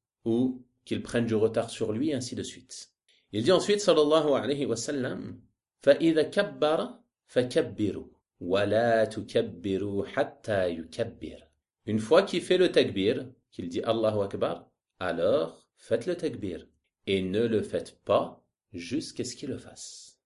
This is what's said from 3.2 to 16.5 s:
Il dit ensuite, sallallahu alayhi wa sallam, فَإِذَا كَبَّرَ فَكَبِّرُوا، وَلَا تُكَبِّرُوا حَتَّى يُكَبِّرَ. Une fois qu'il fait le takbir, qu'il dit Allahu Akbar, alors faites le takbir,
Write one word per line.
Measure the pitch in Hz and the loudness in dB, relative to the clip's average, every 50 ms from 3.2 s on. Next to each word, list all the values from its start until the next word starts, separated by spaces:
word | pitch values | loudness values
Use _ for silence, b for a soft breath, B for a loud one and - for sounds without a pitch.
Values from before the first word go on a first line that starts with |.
| _ _ | _ _
Il | - 104 | -4 0
dit | - 160 | 4 4
ensuite, | 190 165 - 202 208 202 | 4 4 4 2 0 2
sallallahu | - 185 160 151 151 147 156 160 151 151 | 4 4 4 6 6 6 4 4 4 4
alayhi | 135 117 104 117 147 143 143 | 2 2 0 0 -2 -2 -2
wa | 110 - | -2 -2
sallam, | 117 - - 147 139 - 131 - - - - 98 - - _ _ _ _ _ _ _ | -4 -4 -4 -4 -4 -4 -4 -6 -8 -10 -12 -14 -16 -20 _ _ _ _ _ _ _
فَإِذَا | - 135 143 135 156 165 160 156 147 | 4 4 4 6 4 2 4 2 2
كَبَّرَ | 151 - 202 202 - 135 - 151 151 156 170 214 247 - - _ _ _ _ _ | 2 0 0 -2 -2 -2 0 0 2 2 0 -2 -6 -10 -18 _ _ _ _ _
فَكَبِّرُوا، | _ - 127 123 123 - - 104 - 95 90 104 95 80 78 76 - - _ _ _ _ - | _ 0 0 0 2 0 0 0 0 -2 -2 -2 -2 -2 -4 -10 -14 -18 _ _ _ _ -10
وَلَا | - 87 92 98 104 98 101 110 117 120 113 113 110 | -2 0 2 2 2 2 2 2 4 4 4 4 2
تُكَبِّرُوا | - - 104 98 - - 120 113 107 92 85 87 101 95 92 101 104 101 98 95 | 2 -2 -6 -6 -2 0 0 0 -2 -4 -6 -4 -2 -2 -2 -2 -2 -2 -4 -4
حَتَّى | - - 131 139 - - - - - 107 98 92 90 | -2 -2 -2 -4 -4 -6 -10 -6 -2 0 0 0 0
يُكَبِّرَ. | 85 82 80 - - - 113 - - - 80 78 78 - - _ _ _ _ _ _ _ _ | -2 -4 -8 -8 -6 -6 -6 -6 -8 -12 -14 -14 -16 -16 -20 _ _ _ _ _ _ _ _
Une | - 104 110 | -2 -2 -2
fois | 110 - 156 180 | 2 6 6 6
qu'il | 196 - - 175 | 6 4 0 -2
fait | - - 185 180 | 0 2 4 4
le | 185 165 | 4 4
takbir, | - 165 135 90 90 98 95 104 135 - - - - _ _ _ | 4 4 2 4 2 2 2 2 2 0 -4 -10 -16 _ _ _
qu'il | _ - 90 87 | _ -10 -8 -6
dit | - 107 | -6 -2
Allahu | - 113 113 113 110 110 107 104 | -2 0 0 2 2 2 2 0
Akbar, | 98 98 - 92 113 147 - - - _ _ _ _ _ _ - | -2 -2 -2 -4 -2 -4 -4 -6 -12 _ _ _ _ _ _ -6
alors | 95 90 82 82 85 98 123 151 82 82 - - _ _ _ _ | -4 -4 -2 0 2 2 2 2 0 -2 -6 -12 _ _ _ _
faites | - - - - - | -6 -4 -2 -2 -2
le | 185 175 175 | -4 -4 -4
takbir, | 170 147 123 - 104 95 | -4 -6 -6 -6 -8 -8